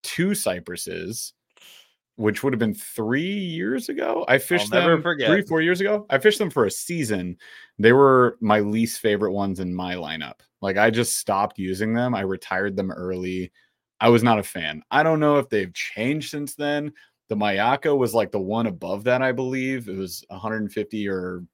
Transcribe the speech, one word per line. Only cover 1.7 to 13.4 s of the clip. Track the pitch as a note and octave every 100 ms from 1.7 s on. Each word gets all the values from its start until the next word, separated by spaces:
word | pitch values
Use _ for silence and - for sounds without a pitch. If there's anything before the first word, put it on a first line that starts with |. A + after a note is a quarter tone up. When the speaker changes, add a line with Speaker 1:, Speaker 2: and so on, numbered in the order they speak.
| - _ _ _ -
Speaker 1:
which | G#2+ G#2+
would | C#3
have | A#2+
been | A2+ -
three | - - A2 C3 F3
years | G3+ F#3 D#3+ F#3+ C4 A#3
ago. | C4+ - - -
I | C3+
fished | - F3+ G#3
Speaker 2:
I'll | G#3
never | F3 E3
Speaker 1:
them |
Speaker 2:
forget. | E3 D#3+ A#2
Speaker 1:
three, | G3
four | G3 D#3+
years | D#3+ F3+
ago. | G3 G#3 G#3
I | C3+
fished | G#3 G#3
them | G3
for | C#3+ G#2
a |
season. | - - E3+ B2+ G#2 F2+ F2 - - - _
They | G#2+
were | B2+ C#3 C3 B2 -
my | A2 G#2+
least | G#2 A2 A2+ -
favorite | A2+ G#2 G#2
ones | G2 G2+ F2+
in | F#2
my | F2+ F2+ F2+
lineup. | D#2 D#2+ C#2+ - _ _
Like, | G2 F#2+
I | A2
just | A2+ A#2 -
stopped | - G2 G#2 -
using | F#2 F#2+ G#2+ A#2
them. | B2
I | A#2
retired | F#2+ F#2+ - F#2 G2+ G2
them | F#2+
early. | - F2+ F#2 F#2 F#2